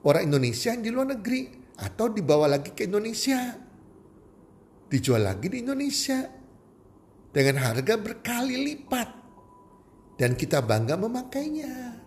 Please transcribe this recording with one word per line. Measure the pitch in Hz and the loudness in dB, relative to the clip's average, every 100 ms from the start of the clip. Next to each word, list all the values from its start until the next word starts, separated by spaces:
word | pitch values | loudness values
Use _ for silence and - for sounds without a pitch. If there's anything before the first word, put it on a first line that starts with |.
orang | 147 151 151 | 4 4 4
Indonesia | 143 123 113 233 | 2 2 0 -2
yang | 240 | -2
di | 220 | -2
luar | 247 269 262 | -2 -2 -4
negeri | 214 254 262 - - - | -2 -4 -4 -14 -20 -10
atau | 98 - 233 | -10 -2 0
dibawa | 214 151 151 151 | 0 4 6 6
lagi | 139 143 | 2 -2
ke | - 196 | -6 -2
Indonesia. | 208 226 220 269 262 247 226 - - - - - - - - - - - - - | -2 -2 -2 0 0 -2 -10 -18 -20 -20 -20 -20 -20 -20 -20 -20 -20 -20 -20 -4
Dijual | 135 131 117 | -2 2 2
lagi | 101 95 175 | 2 0 -4
di | 254 | -4
Indonesia | 240 269 285 - - 262 262 - - - - - - - _ - - | -4 -4 -2 -2 -2 -2 -4 -12 -20 -20 -20 -20 -20 -20 _ -20 -2
dengan | 147 139 135 | 2 4 4
harga | 127 117 - 220 | 0 0 2 0
berkali | 214 233 - 240 262 254 | -2 -6 -4 -2 -2 -2
lipat | 285 285 - 254 220 - - - - - - - - - - - | -4 -6 -4 -4 -4 -10 -20 -20 -20 -20 -20 -20 -20 -20 -20 0
dan | 123 123 | 0 2
kita | 147 147 | 0 0
bangga | 113 110 113 170 | 2 2 2 0
memakainya. | 220 254 254 269 302 311 269 254 247 233 | -2 -4 -6 -6 -4 -6 -8 -10 -12 -14